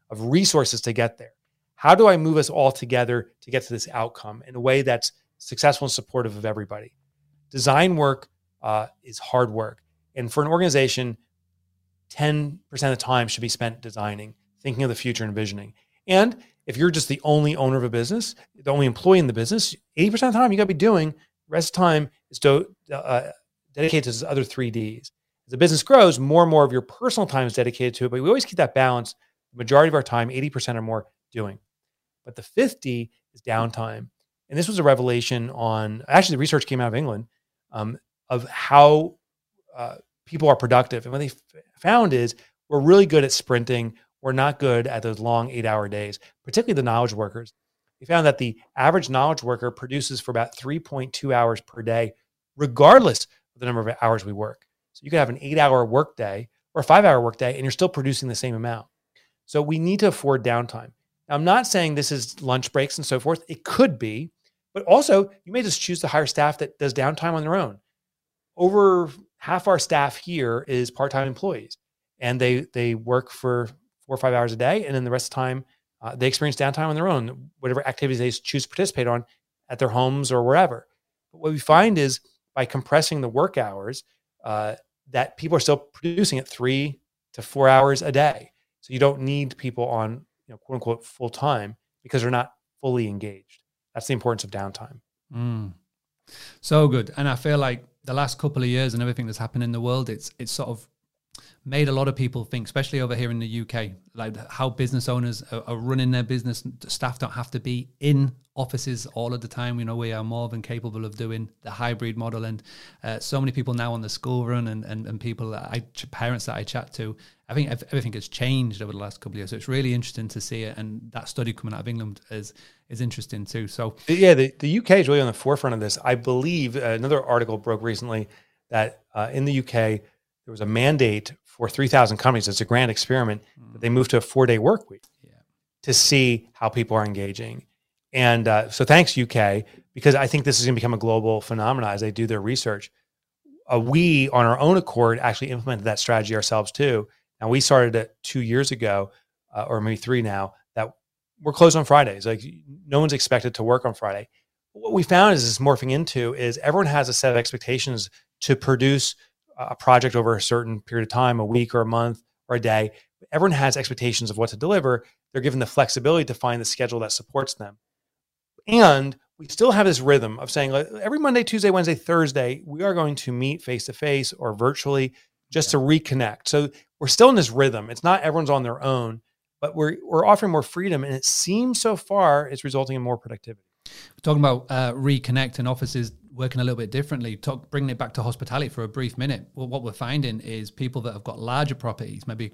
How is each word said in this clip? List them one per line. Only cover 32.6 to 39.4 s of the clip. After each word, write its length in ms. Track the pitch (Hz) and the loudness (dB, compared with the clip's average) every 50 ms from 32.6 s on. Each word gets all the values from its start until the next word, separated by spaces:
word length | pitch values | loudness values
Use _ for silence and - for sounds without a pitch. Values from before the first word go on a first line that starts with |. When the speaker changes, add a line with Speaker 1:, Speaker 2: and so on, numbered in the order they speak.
| 262 262 - - - 135 120 120 117 - _ _ _ _ _ | 0 0 0 -4 -8 -6 -6 -6 -6 -10 _ _ _ _ _
Speaker 1:
is 80 | 120 | -14
downtime. 680 | _ 127 113 113 113 117 113 113 113 113 110 110 120 120 _ _ _ _ _ _ _ _ | _ -4 -2 -2 -2 -2 -4 -6 -8 -8 -10 -12 -14 -18 _ _ _ _ _ _ _ _
And 100 | 143 151 | -4 -2
this 80 | 175 190 | -2 -2
was 100 | 220 190 | -2 4
a 60 | 156 | 6
revelation 680 | 143 135 127 123 127 120 120 117 - 127 120 117 123 | 6 6 6 4 2 0 0 0 -2 -2 -4 -4 -6
on, 540 | 127 117 117 113 110 110 110 107 107 113 - - | -6 -4 -2 -2 -2 -2 -2 -4 -6 -10 -4 2
actually, 280 | 139 180 185 185 160 | 4 4 4 4 2
the 40 | 127 | -2
research 280 | 170 - - 104 - - | 0 0 0 0 0 0
came 120 | 135 127 | -2 -2
out 100 | 123 117 | -2 -2
of 60 | 107 | -2
England, 300 | 127 156 135 107 101 113 - _ _ _ _ _ _ _ _ | -4 -4 -4 -6 -8 -10 -12 _ _ _ _ _ _ _ _
um, 260 | - 113 107 110 123 - _ _ _ _ _ - | -10 -8 -8 -8 -8 -12 _ _ _ _ _ -4
of 180 | 127 123 120 - | -4 -4 -4 -6
how, 640 | - - - - 139 143 147 147 151 156 160 175 - _ _ _ _ _ | -8 -10 0 6 8 10 10 10 10 6 2 -2 -6 _ _ _ _ _